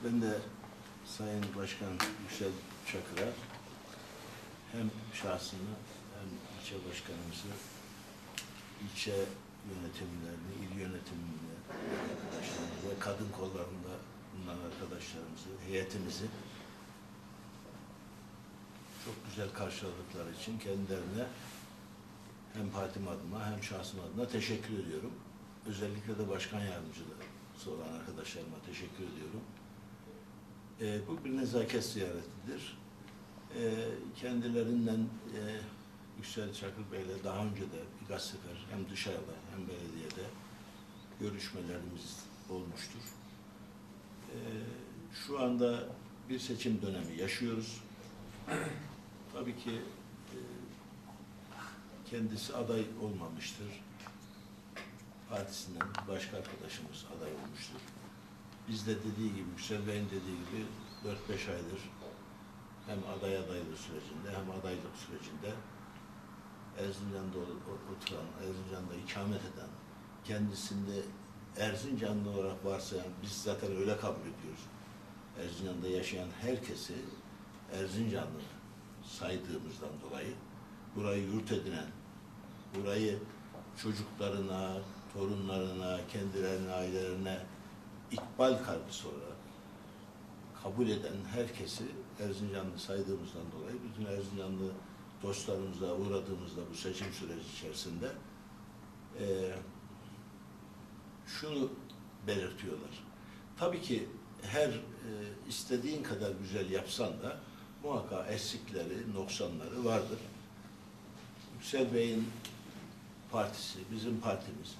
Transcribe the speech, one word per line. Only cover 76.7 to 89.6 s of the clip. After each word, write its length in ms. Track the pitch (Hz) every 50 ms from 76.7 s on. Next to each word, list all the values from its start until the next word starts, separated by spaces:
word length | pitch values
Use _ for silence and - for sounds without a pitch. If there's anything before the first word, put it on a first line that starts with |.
| - - - - - - - - - - - - - - - - - - - - -
Erzincanlı 680 | 92 98 92 92 107 117 110 - 92 78 - 78 76 73 - - - - - - - - - - - -
saydığımızdan 840 | - - - 87 - - - - - 82 - - - - - 78 73 73 73 69
dolayı 320 | - 69 67 - - - - - - - - - - - - - - -
burayı 280 | 104 101 101 101 101 98
yurt 280 | 95 101 110 - - 113
edinen, 340 | 92 - 95 87 80 78 73 - - - - - - - - - - - - - - - - -
burayı 440 | 98 101 98 101 107 110 107 101 98 - - - - - - - - - - -
çocuklarına, 1000 | - - 110 104 101 107 - - - 104 98 98 101 95 95 92 92 95 92 95 95 98 - - - - - -
torunlarına, 840 | 101 98 98 104 98 95 95 95 95 95 95 95 92 92 90 92 90 85 - -
kendilerine, 600 | 107 98 98 95 98 95 95 95 92 95 92 92
ailelerine 640 | 92 92 92 92 92 92 92 92 92 95 95 95 92 92 - - - - - - - - - - - - -
ikbal 540 | - - - - - - 127 131 123 107 -
kaygısı 440 | - 90 82 - - - - - 101
olarak 320 | - - - - - - - - - -